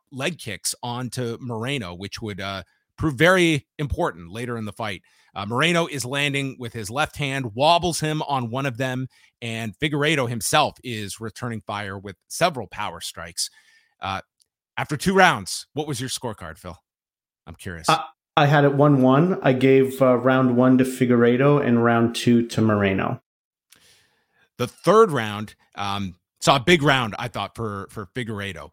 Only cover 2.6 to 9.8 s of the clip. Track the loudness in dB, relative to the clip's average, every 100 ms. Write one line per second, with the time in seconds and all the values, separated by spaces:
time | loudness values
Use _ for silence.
2.6 | -12 _ _ -6 -4 2 4 4 2 0
3.6 | -6 -10 -8 -4 -6 -6 -14 -12 -8 -8
4.6 | -8 -8 -8 -8 _ _ _ -12 -4 0
5.6 | 2 2 -2 -6 -6 -4 -2 -2 -6 -8
6.6 | -12 -10 -8 -4 -6 -6 -6 -6 -6 0
7.6 | 2 2 0 -4 -4 -4 -4 -4 -4 -6
8.6 | -6 -4 -6 -6 -8 _ _ _ -10 -8
9.6 | -10 -6